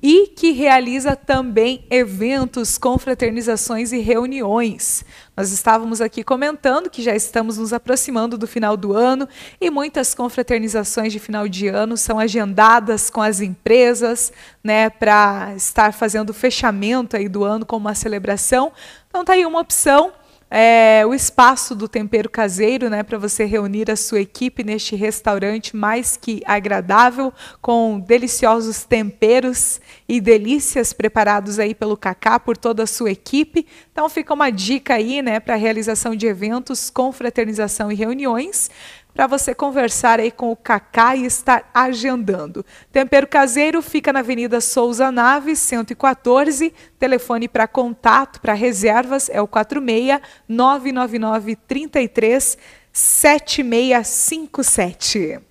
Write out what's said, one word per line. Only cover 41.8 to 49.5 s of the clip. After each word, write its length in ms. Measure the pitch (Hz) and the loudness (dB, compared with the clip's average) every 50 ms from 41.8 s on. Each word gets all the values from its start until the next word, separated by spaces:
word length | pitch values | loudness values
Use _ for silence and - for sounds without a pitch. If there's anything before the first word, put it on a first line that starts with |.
| 254 254 254 226 226 269 254 247 220 196 190 180 151 151 175 - 196 _ - - - _ _ | 2 2 -2 -4 -4 -4 -4 -4 -4 -4 -4 -4 -6 -10 -12 -14 -14 _ -18 -20 -20 _ _
Tempero 340 | 269 269 254 - 277 277 277 | 0 0 4 4 4 4 4
Caseiro 540 | - 302 277 262 226 277 294 311 320 330 | 2 2 2 2 2 0 0 2 0 -2
fica 320 | 302 - - 302 - 302 269 | -4 -2 -6 -2 0 0 0
na 60 | 269 | 0
Avenida 420 | 254 220 247 233 240 240 233 240 | -2 -2 -4 -4 -2 -2 -2 -2
Souza 500 | 226 - - 262 240 240 240 226 262 262 | -2 -2 0 0 0 0 0 0 0 0
Naves, 480 | 254 240 233 247 277 294 269 302 320 277 | 2 2 4 4 4 2 0 -2 -2 -2
cento 320 | - - - 233 226 - | -2 -2 -2 -4 -6 -6
e 40 | 240 | -8
quatorze. 760 | _ - 269 254 - _ 247 247 269 294 302 302 262 320 330 - _ - _ _ _ | _ 0 0 0 2 _ 2 4 4 4 2 0 -2 -2 -4 -4 _ -20 _ _ _
Telefone 520 | - 254 262 247 247 - 240 233 233 240 | 0 0 0 0 0 -2 -4 -4 -4 -4
pra 180 | _ 240 220 220 | _ 0 -2 0
contato, 720 | _ 269 247 240 233 _ - 240 220 247 269 - - - | _ -2 -2 -2 -4 _ 2 4 4 4 2 0 -10 -8
pra 140 | - - 208 | -4 -2 -2
reservas, 760 | 202 226 247 233 185 196 226 214 233 254 254 269 277 269 - | 0 0 -2 -2 0 0 2 2 2 0 0 -4 -4 -4 -2
é 120 | - 202 | -2 -2
o 60 | 208 | -4
quatro 340 | 208 | 0